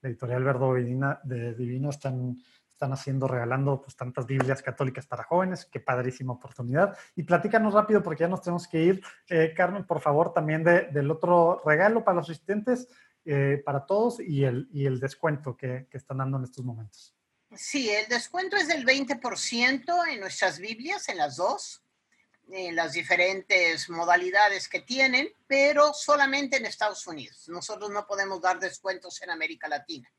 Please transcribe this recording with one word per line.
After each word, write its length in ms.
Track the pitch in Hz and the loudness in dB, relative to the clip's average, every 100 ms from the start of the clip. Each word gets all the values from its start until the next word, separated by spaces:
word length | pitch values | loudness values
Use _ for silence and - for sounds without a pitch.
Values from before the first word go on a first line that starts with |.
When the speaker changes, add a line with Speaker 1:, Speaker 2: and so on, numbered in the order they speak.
Speaker 1:
la 80 | 135 | -8
editorial 340 | 113 123 123 | -8 -4 -2
Verbo 300 | 131 139 131 | 0 2 2
Divina, 460 | 127 120 127 139 139 | 2 0 -2 -2 -4
de 300 | 139 123 120 | -6 -6 -6
Divino 360 | 117 123 123 143 | -6 -6 -4 -4
están, 480 | 143 135 127 127 123 _ _ _ | -6 -6 -4 -6 -8 _ _ _
están 240 | _ 139 | _ -4
haciendo, 340 | 135 - 135 131 | -4 -4 -2 0
regalando, 540 | 123 117 131 139 135 | -2 -2 0 0 -2
pues, 140 | - - | -4 -12
tantas 300 | 127 127 120 | -10 -8 -4
Biblias 360 | 135 127 131 | 0 0 0
católicas 440 | - 127 135 127 - | -4 -4 -4 -4 -10
para 180 | 123 | -10
jóvenes. 420 | 110 170 185 180 - | -2 0 0 -4 -10
Qué 160 | 135 | -10
padrísima 520 | - 127 127 127 127 | -4 -2 -2 -6 -8
oportunidad. 640 | 123 - - 120 135 196 196 - - | -8 -12 -10 -2 2 2 0 -14 -10
Y 80 | |
platícanos 500 | 151 175 208 220 214 | 2 2 4 2 4
rápido, 280 | 208 208 214 | 4 4 4
porque 200 | 180 151 | 2 -2
ya 80 | 165 | 0
nos 120 | 185 | -2
tenemos 260 | - 175 175 | -4 -6 -2
que 140 | 165 | 2
ir, 220 | 165 190 - - _ | 4 2 -2 -20 _
eh, 240 | 170 160 160 | 2 2 2
Carmen, 300 | 180 196 190 | 0 0 -4
por 140 | 156 | -2
favor, 340 | - 147 170 | 2 4 4
también 300 | 175 151 156 | 2 0 2
de, 240 | 165 175 - | 6 6 4
del 240 | 143 143 | -2 0
otro 500 | 160 175 175 170 185 151 | 0 4 6 6 4 2
regalo 380 | 151 196 226 | 6 6 4
para 140 | 220 175 | 2 0
los 120 | 156 | -2
asistentes, 580 | 160 - 208 214 247 254 _ _ _ - | -10 -4 -4 0 -2 -2 _ _ _ -2
eh, 360 | 139 139 139 | 0 2 0
para 220 | 143 139 - | 0 -4 0
todos, 360 | 196 233 233 | 2 2 -2
y 240 | - 143 135 | -4 2 2
el, 240 | 123 - | 0 -4
y 140 | 147 139 | -2 -2
el 140 | 127 | 0
descuento 560 | 131 - 165 147 147 120 | -4 -2 -2 -2 -6 -8
que, 320 | 131 127 131 | -8 -8 -10
que 60 | 135 | -18
están 220 | - 135 | -10 -6
dando 180 | 131 135 | -2 -4
en 80 | 127 | -6
estos 180 | - | -8
momentos. 500 | 127 113 110 - - _ _ _ _ | -10 -10 -14 -18 -20 _ _ _ _
Speaker 2:
Sí, 360 | 226 - 294 240 | -16 -6 -4 0
el 180 | 208 214 | -2 0
descuento 480 | 247 - 349 381 392 | -2 -4 -6 -2 0
es 140 | 302 | 0
del 160 | 320 247 | 0 2
veinte 320 | 269 262 262 | 2 2 -4
por 200 | 247 202 | -4 -6
ciento 680 | - 233 247 269 233 349 339 | -4 0 0 0 -2 0 0
en 160 | 254 | -4
nuestras 380 | 190 - 190 156 | -8 -2 -2 -2
Biblias, 500 | 196 220 269 403 - | -10 -10 -6 -8 -6
en 80 | 196 | -4
las 180 | 151 131 | -4 0
dos, 480 | 185 403 - - _ _ _ _ _ _ _ | -2 -2 -6 -16 _ _ _ _ _ _ _
en 240 | 190 185 165 | -10 -6 -2
las 180 | 165 | -2
diferentes 960 | 156 165 180 180 190 185 190 175 160 - | -2 -2 2 2 0 0 2 4 0 -6
modalidades 800 | 170 170 175 180 190 208 196 - | -4 2 2 4 4 4 4 -4
que 140 | 185 | -8
tienen, 480 | - 254 262 247 294 _ _ | -6 0 2 2 -2 _ _
pero 460 | 277 277 294 294 | 4 4 6 4
solamente 640 | 294 - 294 277 269 277 262 | 4 2 4 4 0 -2 -2
en 80 | 220 | -4
Estados 420 | - 214 190 - | -4 -4 -4 -12
Unidos. 400 | 160 123 - - | -12 -14 -20 -14
Nosotros 420 | 175 170 208 208 | -12 -10 -10 -6
no 140 | 202 208 | -6 -6
podemos 360 | 202 196 190 | -4 -4 -2
dar 180 | 180 180 | 0 0
descuentos 600 | 180 - 190 185 180 - | -4 -8 -8 -8 -8 -16
en 80 | 180 | -10
América 380 | 165 160 156 151 | -6 -6 -8 -8
Latina. 440 | 147 - 156 120 | -8 -8 -16 -16